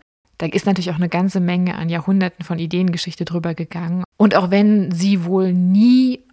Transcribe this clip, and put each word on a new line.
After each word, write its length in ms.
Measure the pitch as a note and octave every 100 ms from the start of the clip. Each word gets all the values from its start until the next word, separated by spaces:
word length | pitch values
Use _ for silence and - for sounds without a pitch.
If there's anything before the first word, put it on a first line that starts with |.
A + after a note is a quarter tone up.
| _ _ _ -
Da 80 | E3
ist 200 | F#3 G3+
natürlich 260 | F#3 E3+
auch 40 | D#3+
eine 120 | F3
ganze 320 | F3 F#3+ F#3
Menge 340 | F3 F3+ F3+
an 140 | - E3
Jahrhunderten 560 | E3+ D3+ G3 F3+ -
von 160 | E3 E3
Ideengeschichte 640 | E3 F3 F#3 F3 - -
drüber 300 | E3 E3+ E3+
gegangen. 500 | D#3+ D#3+ E3+ E3+ F3+ F3 -
Und 160 | G#3 G3
auch 140 | F3+
wenn 400 | G3+ G#3 G#3+ F3+
sie 320 | E3+ G3 G3
wohl 280 | E3+ F#3+ F#3+
nie 680 | F3+ F3+ G3 A#3+ B3+ C4 B3+ _